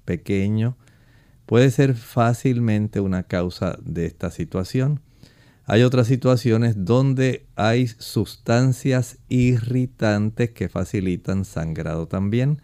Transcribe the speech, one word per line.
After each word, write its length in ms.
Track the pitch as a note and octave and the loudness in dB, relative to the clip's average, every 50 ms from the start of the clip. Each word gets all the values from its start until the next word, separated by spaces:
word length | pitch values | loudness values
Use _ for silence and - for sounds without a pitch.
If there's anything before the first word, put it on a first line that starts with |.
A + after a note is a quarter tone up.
| _ | _
pequeño 720 | - F2+ E2 - - G2 G2 F#2+ G2+ G#2+ A2 A2 A#2+ B2 - _ _ _ _ _ _ _ _ _ _ _ _ _ | -6 -6 -6 -4 -2 -2 0 0 0 0 0 0 -2 -4 -8 _ _ _ _ _ _ _ _ _ _ _ _ _
puede 260 | - A2 A#2 B2+ C3+ | 2 4 4 4 4
ser 220 | B2 - C#3 C3+ B2+ | 4 4 2 2 0
fácilmente 1040 | A2+ - - - C3 A#2 A#2 A#2+ - - C3+ B2+ A#2+ A#2+ A2+ G#2+ G#2 G#2+ G#2+ - G#2+ | -2 -6 -4 0 2 2 2 2 0 0 0 0 0 2 2 2 0 0 -2 -2 -2
una 240 | G2+ F#2+ F#2+ F#2+ F2 | -2 0 -2 -2 -4
causa 520 | - - F2+ F2 F2+ - - G2 F2+ - - | -4 -2 -2 -2 -4 -4 -4 -4 -4 -4 -6
de 240 | - - D#2+ E2+ E2 | -8 -8 -4 -4 -4
esta 240 | E2 - - - F2+ | -4 -6 -8 -8 -8
situación. 680 | - - E2+ D#2 - F#2 F#2 - - C3 B2+ C#3+ D3+ C#3 - _ _ _ - - _ _ _ _ _ _ _ | -6 -8 -8 -6 -4 -6 -4 -2 -2 -2 0 0 -2 -4 -6 _ _ _ -20 -20 _ _ _ _ _ _ _
Hay 180 | - G2+ A2 | 2 4 4
otras 240 | B2 B2+ B2+ B2+ A#2+ | 4 4 4 2 2
situaciones 760 | A2 C3+ B2 - B2+ B2+ A#2+ - B2 A2 A2+ A#2+ A#2 A2 G#2 F#2 | 2 2 2 2 2 2 2 2 2 2 2 2 0 0 0 0
donde 640 | F2 A#2 B2+ C3+ C3+ C3 B2+ C3 C3 - - - - _ | 2 2 2 2 2 2 0 0 0 -2 -4 -10 -10 _
hay 320 | - G2+ A2 A#2 B2 B2+ | -2 0 2 2 2 0
sustancias 1300 | A#2+ A2 - - - - A#2 G2 - - - - - A#2 A#2+ C3 C3 B2 - - C#3 B2+ B2+ B2 - - - - - | -2 -4 -10 -14 -6 -4 -4 -4 -4 -6 -8 -2 0 2 2 2 2 0 0 -2 -2 0 -2 -2 -4 -10 -18 -8 -2
irritantes 1200 | B2+ B2+ B2 B2+ B2 A#2 A2+ - B2 B2+ B2+ B2+ - - A2+ G#2+ G#2 G#2 G#2 A2 A2 - A#2+ A2+ | 0 2 2 2 2 0 -2 -2 -2 -2 -2 -4 -4 -2 0 0 2 2 0 -2 -2 -2 -4 -4
que 180 | - - F#2+ F2 | -4 -6 -8 -6
facilitan 760 | - F#2 F#2 - - G#2 F#2 F#2 F2+ F2 - - F#2 G2 F#2+ | -4 -6 -6 -4 -4 -2 -2 -2 -2 -4 -4 -4 -4 -4 -4
sangrado 640 | - - - D#2+ D#2+ D#2 D2+ E2 E2 D#2+ E2 E2 | -6 -6 -6 -6 -6 -6 -6 -6 -6 -6 -6 -6
también, 540 | - - F#2+ G2 G2+ G#2 A#2+ B2+ C#3+ D3+ C#3 | -6 -4 -4 -2 -2 -2 0 0 0 -2 -4